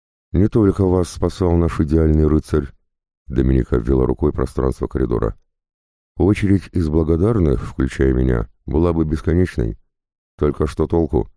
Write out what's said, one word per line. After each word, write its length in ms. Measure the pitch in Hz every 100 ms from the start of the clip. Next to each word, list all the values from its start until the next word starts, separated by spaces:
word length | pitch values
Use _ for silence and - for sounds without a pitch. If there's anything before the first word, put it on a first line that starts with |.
| _ _ _
«Не 160 | 87 107
только 340 | 120 101 92
вас 260 | 92 92 85
спасал 460 | - 90 - 90 85
наш 240 | 82 73
идеальный 480 | 78 80 80 78 78
рыцарь», 400 | 76 - 78 69 - _ _ _ _ -
Доминика 500 | 62 64 65 62 65
обвела 280 | 57 67 64
рукой 280 | 64 76
пространство 540 | - 65 - 65 - -
коридора. 500 | 65 62 57 55 - _ _ _ _ _ _ _ -
«Очередь 520 | 90 104 101 98 -
из 160 | 92 78
благодарных, 720 | 78 78 82 101 117 78 64
включая 500 | - - 65 - 67
меня, 340 | 64 64 60 53 _ -
была 260 | 69 87
бы 100 | 82
бесконечной. 760 | 78 80 - 85 90 - 57 - _ _ _ _ _ -
Только 300 | 73 - 80
что 180 | - 78
толку? 420 | 85 80 73 -